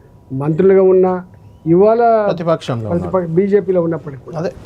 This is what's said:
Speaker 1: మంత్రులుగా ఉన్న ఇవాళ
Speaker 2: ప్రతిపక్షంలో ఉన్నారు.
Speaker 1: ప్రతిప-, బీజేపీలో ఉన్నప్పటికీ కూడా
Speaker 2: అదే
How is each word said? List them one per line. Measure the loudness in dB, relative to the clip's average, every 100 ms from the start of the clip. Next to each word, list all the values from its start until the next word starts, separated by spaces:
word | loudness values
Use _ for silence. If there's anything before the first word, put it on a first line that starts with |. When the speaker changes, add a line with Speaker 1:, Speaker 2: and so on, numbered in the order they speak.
| -20 -20 -12
Speaker 1:
మంత్రులుగా | -8 -4 0 4 4
ఉన్న | 4 4 2 -2 -10 -20 -20 -10 0
ఇవాళ | 2 4 4
Speaker 2:
ప్రతిపక్షంలో | 2 2 0 -4 -2 -4 -4 -6 -4
ఉన్నారు. | -6 -4
Speaker 1:
ప్రతిప-, | -4 -2
బీజేపీలో | -2 0 0 0 -2
ఉన్నప్పటికీ | -2 -4 -10 -18 -14
కూడా | -10
Speaker 2:
అదే | -8 -8